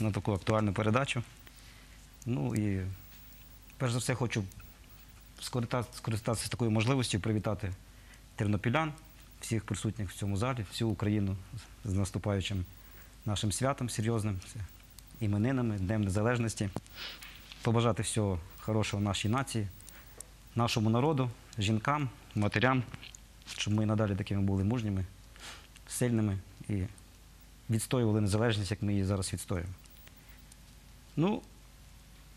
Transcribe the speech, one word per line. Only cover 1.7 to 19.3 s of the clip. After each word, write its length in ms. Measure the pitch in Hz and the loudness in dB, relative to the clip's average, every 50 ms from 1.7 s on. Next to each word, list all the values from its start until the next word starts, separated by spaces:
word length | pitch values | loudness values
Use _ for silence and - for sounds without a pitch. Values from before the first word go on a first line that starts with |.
| - - - - - - - - - - - | -20 -20 -20 -20 -20 -20 -20 -20 -20 -10 -4
Ну 280 | 110 120 143 143 123 117 | -2 -2 0 0 0 0
і, 320 | 110 107 104 98 95 92 95 95 - - - - - - - - - - - - - - - - - | 0 2 2 0 0 -2 -4 -6 -10 -12 -20 -20 -20 -20 -20 -20 -20 -20 -20 -20 -20 -20 -20 -8 -4
перш 140 | 135 120 117 | -2 0 0
за 60 | 127 | 0
все, 160 | - - 127 | 0 0 0
хочу 300 | - 127 110 - 117 98 95 - - - - - - - - - - - - - - - - - - | 0 0 0 0 -2 -2 -4 -8 -14 -18 -18 -20 -20 -20 -20 -20 -20 -20 -20 -20 -20 -20 -20 -18 -12
скориста-, 440 | - - - 127 117 110 - 123 113 - - | -12 -4 -2 -2 -2 0 0 -2 -2 -2 -8
скористатися 520 | - - - 110 104 - 127 113 - - - | -8 -4 -2 -2 -2 0 0 -2 -2 -2 -6
такою 220 | - - 120 113 | -2 0 2 4
можливістю 500 | 107 110 107 117 139 135 120 - - 101 | 4 4 4 4 4 4 2 2 0 0
привітати 520 | - 113 107 107 98 113 104 - - 92 95 - - - - - - - - - - - - | 0 2 0 2 2 0 -2 -2 -2 -6 -6 -6 -12 -20 -20 -20 -20 -20 -20 -20 -20 -18 -4
тернопілян, 560 | - 110 101 104 104 - 120 117 156 160 156 139 - - - - - - - - - | -2 0 2 2 2 2 2 2 2 0 0 -4 -8 -16 -20 -20 -20 -20 -20 -18 -14
всіх 240 | - - 113 110 - | -6 -2 -2 -2 -2
присутніх 460 | - 107 - - 110 95 - 101 87 | -2 -6 -2 -2 -4 -2 -2 -6 -8
в 40 | - | -6
цьому 220 | - 104 98 101 | -6 -4 -2 0
залі, 280 | 92 117 127 131 120 104 - | 0 0 -2 -2 -4 -6 -8
всю 200 | - - 117 113 | -4 -2 0 0
Україну 460 | 101 - - 104 104 107 101 95 95 92 - - - 113 - - - - - | 0 0 0 2 2 2 2 0 -2 -4 -6 -10 -14 -14 -14 -14 -18 -10 -6
з, 60 | 101 | -2
з 40 | 95 | 0
наступаючим 720 | 98 98 - - 101 - 107 101 98 92 - 101 95 90 - - - - - - - - - - - - | 0 0 0 -2 -4 0 0 0 0 0 -2 -2 -4 -4 -6 -8 -18 -20 -20 -20 -20 -20 -20 -20 -10 -6
нашим 260 | 110 104 - - 107 - | -4 -2 0 0 0 0
святом 380 | - 123 135 139 - 127 117 | 0 0 0 0 0 -4 -6
серйозним, 500 | - - 107 113 117 110 101 110 98 92 - - - | -2 -2 0 0 2 0 0 0 -2 -4 -6 -10 -10
це 80 | 110 92 - - - - - - - - - - - | -10 -10 -12 -12 -18 -20 -20 -20 -20 -20 -18 -8 -4
іменинами, 580 | 117 101 101 101 107 127 135 127 120 113 104 101 | -2 0 2 4 4 2 2 2 0 0 0 0
Днем 260 | 92 90 113 107 104 | 0 0 2 2 2
Незалежності. 640 | 98 92 107 107 117 123 120 117 110 - - 107 98 - - - - - - - - - - - - - - - - - - - | 2 2 2 4 4 2 2 0 -2 0 -2 -2 -2 -2 -6 -8 -8 -14 -12 -12 -12 -12 -14 -16 -18 -18 -18 -18 -18 -14 -2 0
Побажати 400 | 120 110 117 117 120 107 - 87 | 4 4 6 6 4 4 2 0
всього 360 | - - 113 107 98 95 85 - - - - | -2 0 0 2 2 0 -2 -4 -10 -16 -12
хорошого 440 | - - 110 110 101 - - 101 104 | -4 0 2 2 2 0 0 0 0
нашій 260 | 104 95 - - | 0 0 0 0
нації, 400 | 101 | 0